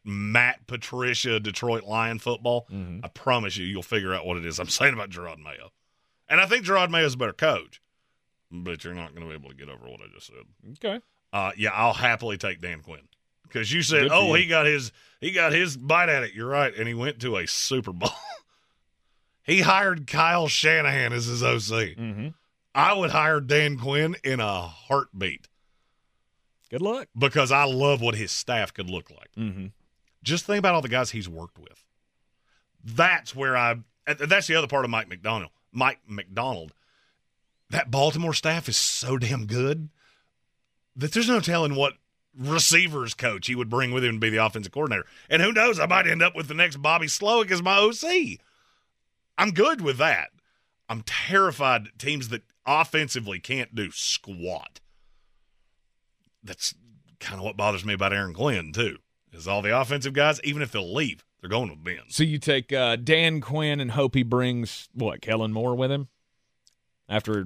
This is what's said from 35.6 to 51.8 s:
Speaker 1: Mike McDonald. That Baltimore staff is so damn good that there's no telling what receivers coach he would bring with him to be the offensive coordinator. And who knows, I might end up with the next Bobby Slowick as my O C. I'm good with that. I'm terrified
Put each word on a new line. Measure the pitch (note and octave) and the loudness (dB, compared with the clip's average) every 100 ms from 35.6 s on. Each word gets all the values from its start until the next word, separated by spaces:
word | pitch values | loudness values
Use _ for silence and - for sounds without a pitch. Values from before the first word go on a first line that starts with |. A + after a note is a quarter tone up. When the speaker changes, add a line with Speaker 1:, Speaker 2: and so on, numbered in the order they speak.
| _ | _
Speaker 1:
Mike | A#2+ C3 - - | 0 0 0 -10
McDonald. | G2+ F2+ F#2+ C3 G#2 D#2+ _ _ _ _ _ _ _ _ _ - | -12 -8 -4 -4 -4 -10 _ _ _ _ _ _ _ _ _ -6
That | - B2+ | -4 0
Baltimore | C3+ D3 D3+ E3+ | 2 2 2 -2
staff | D3 D#3+ E3 D3 | 0 0 -2 0
is | - | 0
so | - - B2+ C3 | 0 -2 -2 -2
damn | A#2 C3 G#2+ | 0 -2 -2
good | A#2+ C3 D#3+ D3+ _ _ _ _ _ _ _ _ _ _ | -2 0 -2 -6 _ _ _ _ _ _ _ _ _ _
that | B2+ D3 | -8 -2
there's | A3 A#3 | 0 2
no | A#3+ | 2
telling | E3 E3+ D3+ C#3 | 2 0 0 2
what | C#3 - _ _ _ C3+ | 0 -2 _ _ _ -8
receivers | C3+ D#3+ - E3 F3+ D3+ A#2 | -2 2 6 6 4 -2 -6
coach | - B2 G2 G2+ | -4 -4 -2 -4
he | B2 | -4
would | A#2 | -2
bring | A#2+ B2+ | 0 0
with | B2+ | 0
him | B2 A2+ | 0 0
to | |
be | A2 | 0
the | A2 A2 | 2 2
offensive | A2+ G2 | 0 -8
coordinator. | C#3 D3 G2+ - - - | -4 -2 -2 -6 -14 0
And | D#3+ | 2
who | G3 | 4
knows, | A3+ A#3+ F#3 | 4 2 4
I | D#3 | 4
might | F#3 F3 | 4 4
end | D#3+ | 4
up | E3+ E3 | 2 2
with | D3 | -6
the | |
next | D3+ F3 C#3 | 0 0 2
Bobby | D3+ E3 D#3+ | 2 2 0
Slowick | - G3+ A#3 G3+ | -2 2 2 2
as | F3+ | 0
my | F3+ G3 | 4 4
O | G#3+ | 4
C. | A#3 D#4+ F4+ C#4 F#2 _ _ _ _ _ _ _ _ _ - | 2 0 0 0 -6 _ _ _ _ _ _ _ _ _ -2
I'm | G3+ | 0
good | F3 B3 D4+ | 4 2 2
with | D#3 B2+ | -2 0
that. | D#3 G2+ D2 _ _ _ _ _ - | 2 2 -2 _ _ _ _ _ -10
I'm | A2+ | -10
terrified | A2 - - F#3+ F#3+ C3 C3+ B2 | -6 -6 0 4 4 2 2 2